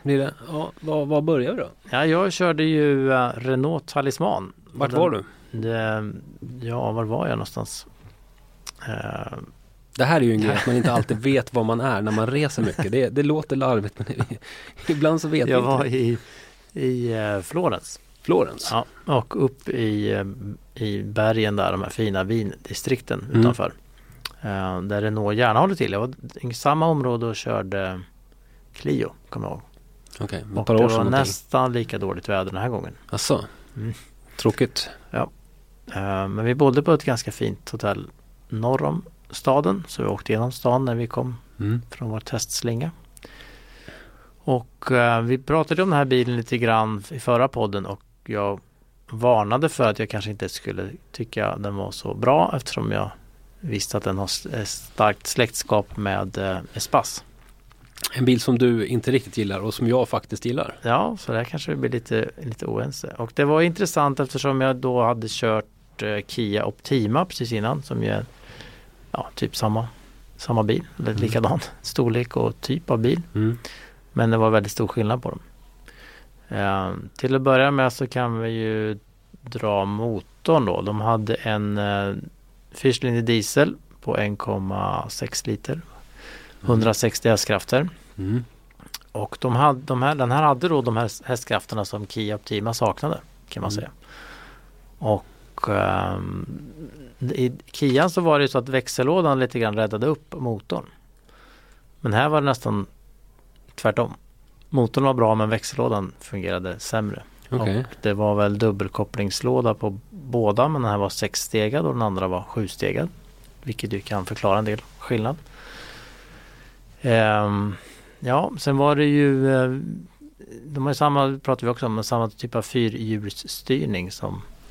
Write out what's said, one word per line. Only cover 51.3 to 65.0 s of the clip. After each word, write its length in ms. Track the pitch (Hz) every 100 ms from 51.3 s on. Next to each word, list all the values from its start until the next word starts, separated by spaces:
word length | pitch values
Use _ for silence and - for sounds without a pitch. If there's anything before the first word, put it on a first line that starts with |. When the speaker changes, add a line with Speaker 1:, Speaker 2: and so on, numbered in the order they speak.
| 113 101 104
Speaker 2:
den 200 | 104 98
var 140 | 95
så 240 | - 104
bra 380 | 101 117 151 175 135
eftersom 360 | - - 110
jag 180 | 104 101 - - - - -
visste 360 | 170 104 - 101
att 60 |
den 140 | 98 95
har 60 |
s-, 220 | 98 - -
eh, 180 | 120
starkt 600 | 101 - - - 110 101 -
släktskap 720 | - 120 - - 104 - -
med, 420 | 101 98 98 98
eh, 200 | 98 92 -
Espas. 500 | 113 - 135 - - - - - - - - - - -
Speaker 1:
En 100 | 127
bil 160 | 123 120
som 180 | - 120
du 280 | 123 117 104
inte 240 | 120 131
riktigt 260 | 127 - -
gillar 240 | 101 98
och 140 | 107
som 140 | - 117
jag 200 | 127 117
faktiskt 360 | 110 - 113
gillar. 320 | 120 131 - -
Speaker 2:
Ja, 340 | 117 131 220 220
så 120 | -
där 120 | 113
kanske 260 | 120 156 151
vi 60 | 143
blir 140 | 127
lite, 400 | 120 - 113 113 -
lite 240 | 143 110 -
oense. 480 | 110 135 139 - -
Och 140 | 120
det 100 | -
var 180 | 143 156
intressant 580 | 170 170 190 165 143 135
eftersom 400 | 135 135 139 135
jag 160 | 131 127
då 260 | 131 123